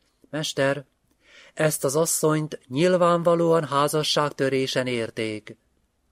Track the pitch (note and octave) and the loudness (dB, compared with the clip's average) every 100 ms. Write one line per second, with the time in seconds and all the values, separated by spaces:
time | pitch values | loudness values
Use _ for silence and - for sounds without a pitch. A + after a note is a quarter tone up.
0 | _ _ - D3 D3+ - C#3 C#3 - _ | _ _ -12 -8 -6 -2 -2 -2 -8 _
1 | _ _ _ - - - D#3 - C#3+ D3 | _ _ _ -20 -14 -2 0 0 0 0
2 | E3+ - D#3 D#3 D#3 - - C3 F3+ F3+ | 0 0 0 0 -2 -10 -8 0 2 4
3 | F3 F3 E3+ E3+ E3 E3 D3 C#3 D3 D#3 | 4 4 2 2 4 2 2 0 2 0
4 | D3 D#3 D3 - C3+ C3 C3 C3+ B2+ A#2+ | 0 0 -2 0 0 0 -2 -2 -2 -4
5 | A2 - A2 G#2+ - A2 _ _ _ _ | -4 -6 -6 -8 -14 -20 _ _ _ _
6 | _ | _